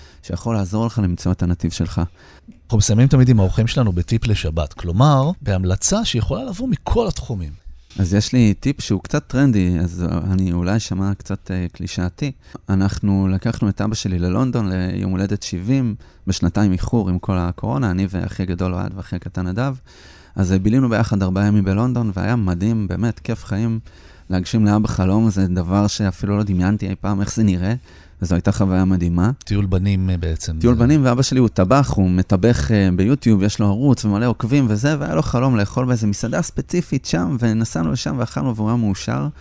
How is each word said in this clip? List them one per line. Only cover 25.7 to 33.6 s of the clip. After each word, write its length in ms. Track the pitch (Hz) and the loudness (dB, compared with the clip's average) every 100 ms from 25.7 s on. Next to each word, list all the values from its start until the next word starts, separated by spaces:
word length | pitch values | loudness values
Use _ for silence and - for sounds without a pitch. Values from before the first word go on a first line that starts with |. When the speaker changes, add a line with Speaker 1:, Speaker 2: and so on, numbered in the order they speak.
| 101 104 | 2 2
Speaker 1:
שאפילו 500 | - 101 - 101 101 | 0 -4 -2 -2 -2
לא 60 | |
דמיינתי 460 | 104 90 92 104 95 | 0 0 2 0 -4
אי 60 | 95 | -4
פעם 200 | 98 98 | -4 -2
איך 120 | 101 - | -2 2
זה 80 | |
נראה, 300 | 107 90 92 120 - - - - | 2 2 -2 -4 -8 -20 -20 -8
וזו 140 | 85 85 | -2 0
הייתה 160 | 98 | 0
חוויה 340 | - 98 92 92 | 0 2 2 2
מדהימה. 460 | 92 85 87 95 139 | 2 0 2 0 -2
Speaker 2:
טיול 220 | - 101 98 | -4 -2 0
בנים, 440 | 92 101 95 92 | 0 2 0 0
אה, 80 | 90 | 0
בעצם. 420 | 85 80 - 80 | -2 -4 -4 0
Speaker 1:
טיול 140 | 117 123 | 2 4
בנים, 260 | 127 151 127 | 4 4 4
ואבא 160 | 123 | 2
שלי 180 | 135 127 | 2 2
הוא 100 | 113 | 2
טבח, 440 | - 92 135 131 - | 2 4 4 4 2
הוא 140 | 92 | 2
מטבח, 640 | 90 92 92 110 120 - | 2 2 2 4 2 2
אה, 180 | 107 95 90 | 2 2 2
ביוטיוב, 480 | 98 143 117 104 | 2 2 4 4
יש 160 | 101 | 2
לו 60 | - | 2